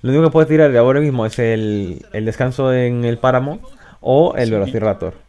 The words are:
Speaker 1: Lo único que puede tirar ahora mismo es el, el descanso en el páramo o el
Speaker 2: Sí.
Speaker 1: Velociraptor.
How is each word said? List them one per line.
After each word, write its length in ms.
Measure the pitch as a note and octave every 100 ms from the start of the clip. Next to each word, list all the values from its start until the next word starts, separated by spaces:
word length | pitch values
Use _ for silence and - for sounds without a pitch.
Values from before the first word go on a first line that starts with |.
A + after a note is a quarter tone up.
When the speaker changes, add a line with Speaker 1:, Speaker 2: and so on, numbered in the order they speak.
Speaker 1:
Lo 80 | B2
único 140 | C#3 D#3+
que 60 |
puede 160 | D#3+ D#3
tirar 280 | D#3 D3+ A#2+
ahora 240 | A#2+ C#3
mismo 260 | D3+ C3 A2
es 140 | -
el, 640 | A#2 A2+ G#2+ G#2 F#2+ D#2+ -
el 140 | G#2+ A2
descanso 480 | A2 C3 B2+ C3
en 320 | B2+ B2 A#2+ A#2+
el 120 | A#2
páramo 420 | C3 B2+ C3+ F#3+ - - - -
o 320 | - C3 E3+ -
el 100 | A#2
Speaker 2:
Sí. 40 |
Speaker 1:
Velociraptor. 600 | G#2+ G2 A2 G#2+ G2+ F2 -